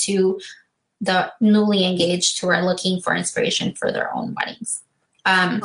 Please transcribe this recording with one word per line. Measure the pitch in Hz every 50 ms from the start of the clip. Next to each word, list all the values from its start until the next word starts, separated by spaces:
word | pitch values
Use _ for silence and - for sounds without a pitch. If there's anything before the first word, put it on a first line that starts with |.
| -
to | - 196 196 185 185 190 - - - - - _ _ _ _ _ _ _ _
the | 214 190 185 185 - - - _
newly | 226 214 214 214 214 208 208 196 185
engaged | 185 185 175 170 175 180 180 180 - - -
who | - 180
are | 175 170 180
looking | 180 180 180 - 185 185 180
for | - - 170
inspiration | 175 170 - - - - - - - - 202 -
for | - - -
their | - - - - -
own | - - - -
weddings. | - - - - - - - - - - _ _ _ _ _ _ _ _
Um, | 190 190 185 180 175 240 214 -